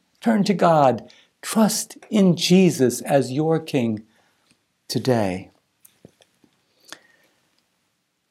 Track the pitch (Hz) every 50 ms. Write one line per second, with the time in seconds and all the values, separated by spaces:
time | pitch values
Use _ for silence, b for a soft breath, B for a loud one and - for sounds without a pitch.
0 | _ _ _ _ - 233 220 208 190 - 196 175 190 170 160 151 143 131 117 107
1 | - b b b b b b b - - - 220 220 196 - - - - - -
2 | - - 220 214 196 185 156 - - - 180 190 190 170 - 131 127 120 123 -
3 | - - 147 139 127 123 127 143 156 160 160 156 160 - - 135 117 117 110 107
4 | - _ _ _ _ _ _ _ _ _ _ _ _ _ _ _ _ - - 120
5 | 107 135 123 113 104 92 90 92 - - _ _ _ _ _ _ _ _ _ _
6 | _ - _ _ _ _ _ _ _ _ _ _ _ _ _ b b b b b
7 | b b b b b b b b b b b b b _ _ _ _ _ _ _
8 | _ _ _ _ _ -